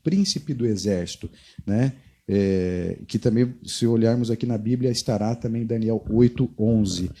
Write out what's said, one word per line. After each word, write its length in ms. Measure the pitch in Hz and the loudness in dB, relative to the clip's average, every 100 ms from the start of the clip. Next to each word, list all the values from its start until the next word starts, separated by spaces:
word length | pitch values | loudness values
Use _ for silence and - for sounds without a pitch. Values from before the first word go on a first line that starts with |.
príncipe 500 | 160 190 196 - - | 0 2 2 -2 -4
do 120 | 127 117 | -2 0
exército, 640 | 101 101 92 87 - - - - - - | 0 0 -2 -2 -8 -14 -16 -20 -12 -2
né? 280 | 104 131 127 - _ - | 0 0 -2 -14 _ -2
É, 720 | 98 98 95 90 90 87 90 - | 0 2 2 0 -2 -4 -6 -6
que 120 | 104 | -2
também, 340 | 123 110 123 127 | 0 2 0 -2
se 220 | - - 117 | -12 -2 0
olharmos 460 | 117 113 120 117 | 4 2 2 0
aqui 160 | 113 120 | -2 -2
na 100 | 113 | -2
Bíblia, 320 | 107 123 127 | -2 0 0
estará 460 | 120 - 107 107 117 | -2 -2 -2 -2 -4
também 260 | 120 113 | -4 -4
em 40 | 113 | -4
Daniel 380 | 113 110 110 - | -2 -2 -2 0
oito, 400 | 107 120 120 127 - | 4 4 4 -4 0
onze. 540 | 110 113 98 90 90 - | 2 4 2 0 -4 -4